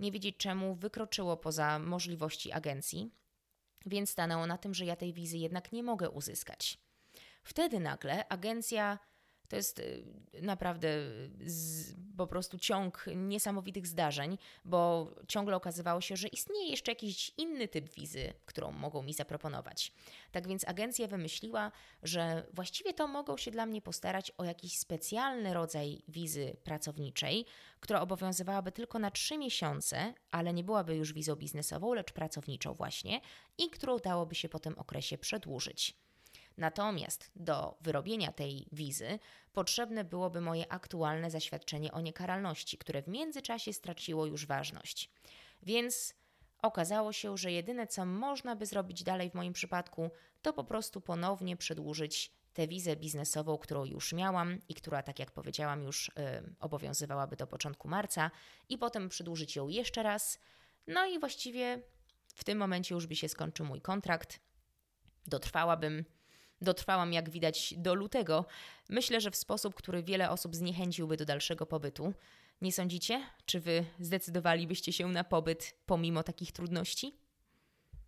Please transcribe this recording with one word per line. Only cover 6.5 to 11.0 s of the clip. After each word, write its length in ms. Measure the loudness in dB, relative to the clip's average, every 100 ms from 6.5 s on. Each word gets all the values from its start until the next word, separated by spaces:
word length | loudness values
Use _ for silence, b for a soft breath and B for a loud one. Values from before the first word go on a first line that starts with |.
| -4 -4 -4 B B B B B B
Wtedy 380 | -6 2 4 4
nagle 480 | 0 -2 0 0 0
agencja, 720 | -2 -2 -2 0 2 2 0 b b b b -6
to 80 | -2
jest, 220 | -2 -2
y, 260 | -6 -8 -10 -18 -18 -6
naprawdę 460 | -4 0 0 2 2 2